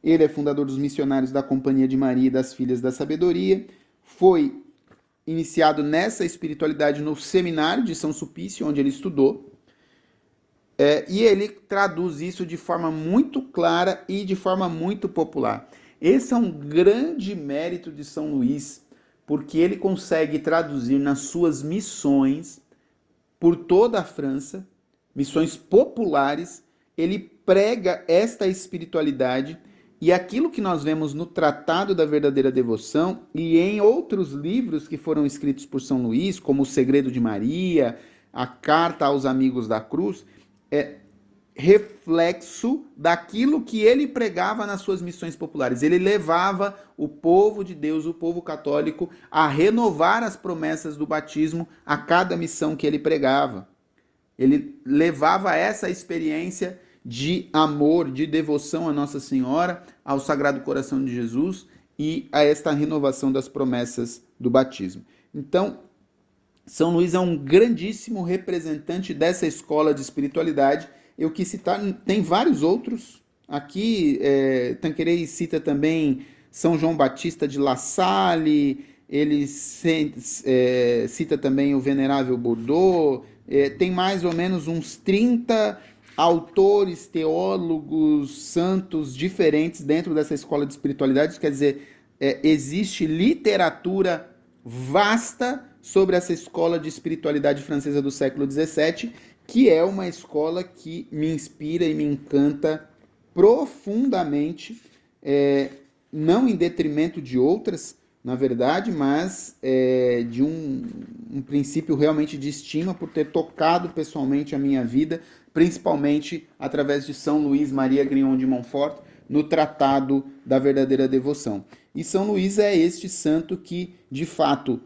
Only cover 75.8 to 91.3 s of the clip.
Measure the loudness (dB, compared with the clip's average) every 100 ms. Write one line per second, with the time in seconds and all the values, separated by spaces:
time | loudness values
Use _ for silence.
75.8 | 2 2 0 0 -6 -20 _ -2 0 2
76.8 | 0 2 0 0 -8 -4 -4 0 0 0
77.8 | -4 0 2 2 2 2 2 2 2 -2
78.8 | -10 _ _ -2 0 0 -2 -8 -14 -4
79.8 | -2 0 -2 -6 -12 -8 0 4 4 2
80.8 | 2 2 -2 -4 -2 -2 0 0 2 2
81.8 | 0 0 0 0 0 -2 0 -2 0 2
82.8 | 4 4 2 0 -8 -20 -2 0 0 0
83.8 | -2 0 0 0 -2 0 -2 -2 -4 -6
84.8 | -8 -8 0 2 4 2 2 2 0 -2
85.8 | -18 _ _ 0 2 2 0 4 4 4
86.8 | 2 -4 -8 -4 -2 0 -2 -2 -2 -4
87.8 | -2 0 4 2 0 -10 -4 -2 0 0
88.8 | -2 -6 -6 -4 -6 2 4 4 0 -4
89.8 | 0 0 2 -2 0 -4 -2 -2 -2 -4
90.8 | -4 0 2 4 2